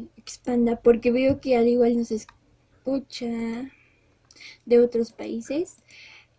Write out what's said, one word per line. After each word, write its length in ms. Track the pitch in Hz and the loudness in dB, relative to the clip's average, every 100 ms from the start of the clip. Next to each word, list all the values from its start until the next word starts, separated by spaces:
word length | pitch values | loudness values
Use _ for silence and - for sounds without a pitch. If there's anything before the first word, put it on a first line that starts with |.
| 226 - | -16 -20
expanda, 640 | - - - 240 233 233 | -20 -12 -4 0 0 2
porque 300 | 233 233 247 | 2 4 2
veo 280 | 247 269 277 | 2 2 0
que 160 | 269 240 | 0 2
al 120 | 233 | 2
igual 300 | 247 240 240 | 4 2 0
nos 140 | 233 | -2
escucha 1600 | 220 - _ _ _ _ _ 262 269 - - 240 233 226 233 269 - _ _ _ _ _ - - - - | -6 -10 _ _ _ _ _ -6 -6 -6 -10 -8 -6 -8 -8 -12 -16 _ _ _ _ _ -20 -20 -18 2
de 140 | 240 | 4
otros 340 | 240 233 226 | 4 0 -6
países. 640 | - 214 226 233 285 359 - _ - - - _ | -8 -10 -10 -6 -6 -6 -12 _ -20 -20 -20 _